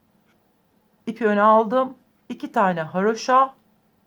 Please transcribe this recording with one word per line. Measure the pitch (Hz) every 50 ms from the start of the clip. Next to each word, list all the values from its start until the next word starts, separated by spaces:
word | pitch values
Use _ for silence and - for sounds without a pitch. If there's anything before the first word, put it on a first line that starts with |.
| _ _ _ _ _ _ _ _ _ _ _ _ _ _ _ _ _ _ _ _ _
İpi | - 220 - 240
öne | 214 208 202 202
aldım. | 220 220 220 226 214 240 262 262 262 269 - _ _ _ _ _ _
İki | 247 233 - - -
tane | 247 208 185 180 165 160
haroşa. | 156 - 180 190 214 226 220 - - 254 262 269 269 - _ _ _ _ _ _ _ _ _ _